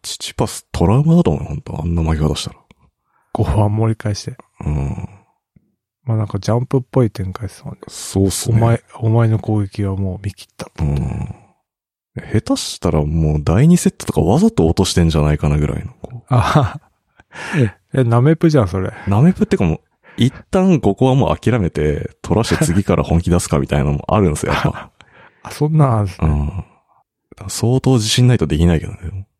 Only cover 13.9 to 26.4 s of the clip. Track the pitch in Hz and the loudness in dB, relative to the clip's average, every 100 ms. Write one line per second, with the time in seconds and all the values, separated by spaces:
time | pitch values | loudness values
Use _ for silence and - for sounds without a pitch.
13.9 | - - - 82 131 226 - 80 - 92 | -2 -6 -2 2 4 2 2 2 2 0
14.9 | - 82 78 76 76 76 76 73 - 85 | 2 2 2 0 0 0 0 -2 -4 -10
15.9 | - - - _ 123 - 151 117 - _ | -16 -18 -18 _ 0 2 2 0 -4 _
16.9 | _ _ _ _ - - 165 110 - _ | _ _ _ _ -16 -6 0 0 -2 _
17.9 | 135 120 117 139 160 165 147 95 95 95 | -2 2 4 4 4 4 4 2 -2 -6
18.9 | - - 101 160 - 214 190 87 78 _ | -8 -2 4 4 2 0 2 0 -2 _
19.9 | _ _ - 120 - - 190 185 160 202 | _ _ -2 -2 -2 -2 2 4 4 2
20.9 | 196 131 135 - 80 - 117 85 - 76 | 2 2 4 2 0 0 0 0 0 -2
21.9 | 73 - _ - - 117 - 160 175 196 | -2 -6 _ -2 0 0 0 0 0 2
22.9 | 175 139 85 85 87 - 76 67 73 69 | 0 2 0 2 0 0 -2 0 -2 0
23.9 | 71 - 104 90 76 - 73 - - - | -2 0 2 2 0 -4 -2 -2 -4 -16
24.9 | _ - - - _ - - 151 156 147 | _ -20 -20 -20 _ -20 -4 0 2 2
25.9 | 110 98 - 78 73 | 2 -2 -2 0 0